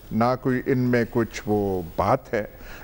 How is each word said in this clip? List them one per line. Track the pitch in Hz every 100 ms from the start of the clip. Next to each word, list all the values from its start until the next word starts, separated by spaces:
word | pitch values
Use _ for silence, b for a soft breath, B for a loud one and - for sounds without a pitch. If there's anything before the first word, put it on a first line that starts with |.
| -
ना | 110 120 127
कोई | 135 127 -
इनमें | 127 123 120 113
कुछ | 120 110 - 104
वो | 104 101 92 82 -
बात | 95 131 -
है, | 113 107 - B B